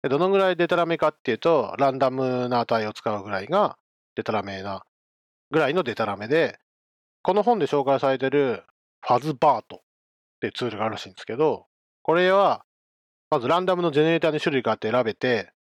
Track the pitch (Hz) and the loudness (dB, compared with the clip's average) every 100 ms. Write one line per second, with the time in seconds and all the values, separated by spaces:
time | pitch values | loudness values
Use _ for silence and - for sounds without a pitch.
0 | 139 139 185 196 190 170 170 175 165 165 | -2 0 2 2 2 2 0 2 0 0
1 | 156 _ - 110 165 156 107 87 139 131 | 0 _ -4 0 2 2 0 0 0 2
2 | 131 131 131 127 123 123 127 117 107 - | 0 0 -2 -2 0 -2 0 -2 -2 -6
3 | 113 104 98 98 104 185 185 - _ _ | -6 -6 -6 -8 -2 0 0 -4 _ _
4 | _ - 110 110 98 98 98 95 - _ | _ -8 -4 -4 -4 -10 -10 -12 -14 _
5 | _ _ _ _ _ 156 139 175 156 110 | _ _ _ _ _ 0 0 0 -4 -4
6 | 107 98 110 156 139 - _ _ _ _ | -4 -4 -2 0 0 -4 _ _ _ _
7 | _ _ - 196 208 226 143 147 135 135 | _ _ -2 0 2 0 2 0 2 2
8 | 139 135 135 143 135 104 - _ _ _ | 2 0 0 2 0 -2 -10 _ _ _
9 | - 123 151 135 151 120 _ - _ _ | -2 0 0 0 2 2 _ -20 _ _
10 | _ _ _ _ 107 - 123 104 110 110 | _ _ _ _ -8 -4 -6 -4 -6 -6
11 | 101 - - 117 156 113 _ _ _ _ | -14 -16 -12 -2 0 0 _ _ _ _
12 | - 165 185 196 185 - _ _ _ _ | 0 2 4 4 4 0 _ _ _ _
13 | _ _ _ 151 120 170 185 180 175 143 | _ _ _ -2 2 2 2 0 2 2
14 | 156 165 160 151 170 139 117 110 110 123 | 2 2 0 0 0 0 -2 -2 0 0
15 | 113 101 127 113 92 _ | 0 -2 -2 -2 -4 _